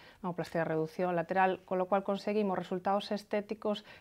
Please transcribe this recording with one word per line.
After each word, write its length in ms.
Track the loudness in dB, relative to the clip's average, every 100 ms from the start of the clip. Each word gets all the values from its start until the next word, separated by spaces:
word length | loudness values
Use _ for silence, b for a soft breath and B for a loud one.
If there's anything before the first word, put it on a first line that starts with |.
| B B
oncoplastia 380 | -6 -4 -2 0
de 40 | 0
reducción 500 | 0 -2 0 0 0
lateral, 460 | 2 4 4 2 -2
con 120 | -2
lo 80 | 2
cual 160 | 2
conseguimos 560 | 2 -2 0 0 2 0
resultados 540 | -2 -2 0 0 0
estéticos 720 | -6 -2 -4 -2 -4 -2 -4 -6 B